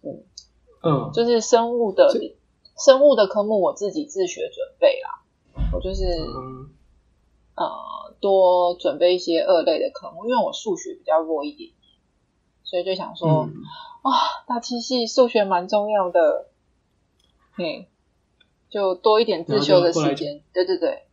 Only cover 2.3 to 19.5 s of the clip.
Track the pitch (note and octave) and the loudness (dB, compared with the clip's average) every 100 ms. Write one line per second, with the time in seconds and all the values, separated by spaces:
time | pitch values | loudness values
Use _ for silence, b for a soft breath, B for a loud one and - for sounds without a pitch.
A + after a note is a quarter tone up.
2.3 | - _ _ _ - - C4 D4 A#3 G3 | -14 _ _ _ 0 4 6 6 4 2
3.3 | G#3 G#3 G#3+ E3 - G3+ D4+ D4 F#4+ F#4 | 0 -2 0 -2 -2 -6 -6 -8 -6 -6
4.3 | - - - - _ - - - - _ | -4 -10 -8 -12 _ 2 2 -8 -16 _
5.3 | _ _ - - F3+ F#3 F#3+ F#3+ E3 D#3 | _ _ -6 -4 -4 -6 -4 -2 -2 -6
6.3 | - C3 C3 D3 _ _ _ _ _ _ | -10 -12 -16 -20 _ _ _ _ _ _
7.3 | _ _ - D#3 - - - - _ G3+ | _ _ -8 -8 -8 -14 -16 -16 _ 2
8.3 | F#3+ F#3 F3+ F3 F3 E3+ D3 F3+ F3+ F3 | 4 6 4 2 0 -4 2 2 2 0
9.3 | E3 E3 E3+ D#3 D#3 - - - E3 A3 | -2 2 2 2 0 -2 -6 -16 -12 -2
10.3 | B3 E3+ - A3+ E3+ - - - D#3+ D#3+ | 0 0 -4 -6 -6 -8 -12 -2 -2 0
11.3 | D#3 D3 D3 - _ _ _ _ _ _ | -6 -6 -12 -20 _ _ _ _ _ _
12.3 | _ _ _ - F3+ F3 F#3 E3+ - E3 | _ _ _ -6 -6 -4 -6 -8 -4 0
13.3 | D#3 D#3 - B B B B - B B | 0 0 -10 B B B B -2 B B
14.3 | B - A#3 - A#3+ A#3 B3+ A3+ - A#3+ | B -8 -8 -6 -10 -4 -4 -2 2 4
15.3 | A#3 G3 F#3 F#3 G#3 G#3 G#3 F#3 F3 D#3 | 4 2 0 0 -2 0 0 2 2 2
16.3 | - - _ _ _ _ _ _ _ _ | 0 -8 _ _ _ _ _ _ _ _
17.3 | _ _ - E3 - F#3+ _ _ _ _ | _ _ -10 -8 -8 -16 _ _ _ _
18.3 | _ _ _ _ G#3 G3 F#3 A3+ G#3+ A3+ | _ _ _ _ -2 -2 2 4 4 2
19.3 | E3+ E3 | -2 -2